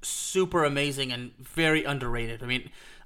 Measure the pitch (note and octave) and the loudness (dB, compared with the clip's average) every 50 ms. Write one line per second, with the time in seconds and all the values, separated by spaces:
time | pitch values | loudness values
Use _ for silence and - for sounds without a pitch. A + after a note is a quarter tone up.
0 | - - - - - - - F#3+ F#3 F3+ F#3 F3 D3+ C#3+ C#3 C#3+ C#3+ C#3+ C3+ C3+ | -10 -8 -6 -6 -6 -2 2 2 2 2 4 2 4 4 4 2 0 0 0 -2
1 | C3+ B2+ B2 B2 B2 A#2+ - - G#2 - - E3 E3 D#3 D#3 D#3 - C#3 C#3+ C3+ | -4 -4 -4 -6 -6 -10 -12 -16 -18 -6 0 2 4 6 6 4 2 0 -2 -2
2 | B2+ A#2+ A#2+ A#2 A#2 A2+ A#2 A2+ B2 A#2+ B2+ B2 - - - - - - - - | 0 0 0 0 -2 -2 -4 -6 -4 -2 -2 -2 -2 -6 -12 -18 -18 -18 -20 -10
3 | - | -2